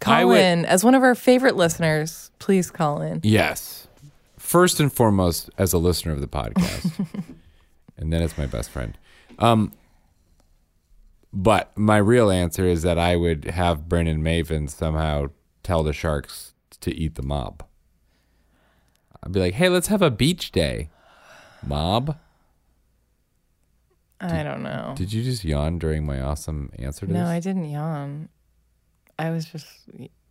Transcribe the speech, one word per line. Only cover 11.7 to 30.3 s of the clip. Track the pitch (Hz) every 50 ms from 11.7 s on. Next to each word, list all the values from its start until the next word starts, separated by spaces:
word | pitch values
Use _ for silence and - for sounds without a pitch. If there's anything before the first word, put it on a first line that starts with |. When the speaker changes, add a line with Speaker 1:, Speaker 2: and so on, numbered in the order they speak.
| - -
Speaker 2:
my | 104 107 107
real | 107 101 101 120 123 117 104
answer | 95 90 87 85 - - 95
is | 90 87 85 78
that | 90 85 82
I | 85 87 87
would | 87 85 85 82 76 71
have | - 80 90 90 87 85 76 78 85
Bryn | 87 85 85
and | 82 80 78 78
Maven | 80 82 85 80 - 80 78 76 69
somehow | - - 82 80 80 78 80 78 73 73 71 69 - _ _ _ _ _ -
tell | - 90 82 78
the | 76 71
sharks | - - 82 76 71 65 - - - - - _ _ _ _ _ - -
to | - -
eat | - 82 80 80
the | - 67
mob. | 67 71 71 62 - - - - - _ _ _ _ _ _ _ _ _ _ _ _ _ _ _ _ _ _ _ _ _ _ _ _ _ _ _ _ _ - -
I'd | - 92
be | 98
like, | 92 90 92
"Hey, | 107 180 185
let's | 180 180 175
have | - 208 208 190
a | 156
beach | 117 98 120 147 175 - - - -
day, | - 82 69 60 55 76 - _ _ _ _ _ _ _ - - - - - - - -
mob." | - 71 73 78 87 101 117 131 151 151 - _ _ _ _ _ _ _ _ _ _ _ _ _ _ _ _ _ _ _ _ _ _ _ _ _ _ _ _ _ _ _ _ _ _ _ _ _ _ _ -
Speaker 1:
I | - 180 165 160
Speaker 2:
Did, | 151
Speaker 1:
don't | 147 - - -
know. | - - 67 58 - 135
Speaker 2:
did | - 95 98 107
you | 110 117
just | 127 127 117 98
yawn | 82 73 71 73 80 87 85
during | 82 80 78 78 76
my | 73 69 65
awesome | 65 69 76 76 - - 78 73 71 - - -
answer | 62 67 73 - -
to | 95 82
Speaker 1:
No, | -
Speaker 2:
this? | 175 175
Speaker 1:
I | 170 170
didn't | 165 190 190 190 170 147
yawn. | 147 147 151 160 160 143 143 143 143 151 160 - _ _ _ _ _ _ _ _ _ _ _ _ _ _ _ _ _ -
I | 156 165
was | 165 165 156
just | - - 160 - - - _ _ - -
y-, | - 123 - _ _ _ _